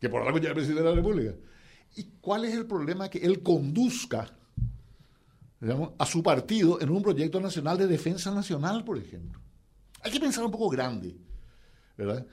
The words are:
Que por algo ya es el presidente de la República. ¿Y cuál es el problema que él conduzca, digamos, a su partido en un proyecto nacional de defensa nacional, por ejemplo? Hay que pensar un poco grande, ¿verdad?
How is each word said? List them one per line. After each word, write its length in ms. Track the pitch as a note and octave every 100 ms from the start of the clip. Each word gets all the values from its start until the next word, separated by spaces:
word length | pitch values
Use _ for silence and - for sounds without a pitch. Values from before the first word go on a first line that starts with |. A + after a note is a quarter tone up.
Que 80 | A#2+
por 140 | A#2+
algo 140 | A#2 D#3
ya 60 |
es 40 | D#3
el 40 |
presidente 280 | D#3 C#3+ D#3
de 60 | E3
la 40 |
República. 400 | E3+ F3+ G3+ A2 F2+ - - - - _ -
¿Y 80 | - -
cuál 240 | - G#3
es 100 | A3+
el 120 | A3+ A3+
problema 420 | G3 D3 F3+ F#3+
que 100 | F#3
él 240 | F3 F#3
conduzca, 880 | F3+ E3 C#3 E3 B3 - - A2 A2+ - _ - - - - - - _ _ _ - _
digamos, 300 | A2+ C3 D#3+ -
a 80 | -
su 160 | E3+
partido 580 | E3 C#3+ B2 A3 E3+ F3
en 100 | C#3+
un 120 | F3+
proyecto 380 | G3+ D3 D#3 F#3
nacional 380 | F#3+ F3 D3 F3
de 80 | G3
defensa 440 | D#3 E3 F3 G3
nacional, 520 | G3+ G3+ D#3 D#3 A3
por 140 | A3+ D#3
ejemplo? 420 | - F2 E2+ - - - _ _ _ -
Hay 80 | A3
que 100 | C4
pensar 240 | D4 A#3
un 60 | A3+
poco 180 | G#3+ G#3+
grande, 480 | C3 B2+ A2+ F2+ - - - - - - - _ -
¿verdad? 300 | G2+ A#2 B2